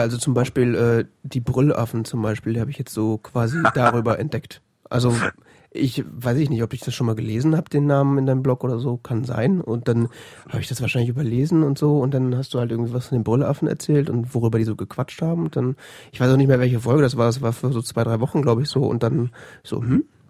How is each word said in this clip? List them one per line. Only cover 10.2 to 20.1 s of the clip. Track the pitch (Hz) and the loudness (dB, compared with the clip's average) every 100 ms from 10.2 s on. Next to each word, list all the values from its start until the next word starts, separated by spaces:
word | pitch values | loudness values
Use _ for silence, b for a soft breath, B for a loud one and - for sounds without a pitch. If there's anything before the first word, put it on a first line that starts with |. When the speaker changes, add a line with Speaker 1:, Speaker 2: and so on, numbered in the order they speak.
| B B B | B B B
Speaker 1:
habe | 113 | -8
ich | - | -6
das | 123 | -6
wahrscheinlich | 113 123 120 | -2 -2 -2
überlesen | 123 123 120 151 165 | -2 -2 0 2 2
und | 147 139 | 2 2
so | 151 147 | 2 2
und | 131 | 2
dann | 135 127 123 | 0 0 -2
hast | 135 | -2
du | 127 | -4
halt | 117 | -2
irgendwie | 117 117 | -2 -2
was | 123 - | -4 -2
von | 127 | -2
den | |
Brüllaffen | 107 123 139 143 156 | 2 2 2 0 -2
erzählt | 147 - 147 143 | -2 2 2 2
und | 120 120 | -2 -2
worüber | 120 120 113 | 0 2 2
die | |
so | 113 101 | 0 -4
gequatscht | 98 - - - | -8 -6 -8 -4
haben. | 165 170 | -2 -2
Und | 160 143 | -2 -2
dann, | 127 135 B B B | -4 -4 B B B
ich | - | 0
weiß | 127 | 4
auch | 135 | 6
nicht | 139 | 6
mehr, | 127 | 4
welche | 123 120 | 4 0
Folge | 120 143 | 2 4
das | 131 127 | 4 2
war, | 117 | 0
das | 123 | 2
war | 117 | -2
für | 117 127 | -2 -2
so | 120 | -2
zwei, | - 117 | -2 -2
drei | 117 113 | 0 0
Wochen, | 131 156 | 0 0
glaub | 131 117 | 2 2
ich, | 147 | 0
so. | 131 | 0
Und | 117 117 | 0 0
dann | 117 127 120 B B B | 0 0 -2 B B B
so, | - - | -10 -6
hm, | 120 196 - | 0 0 0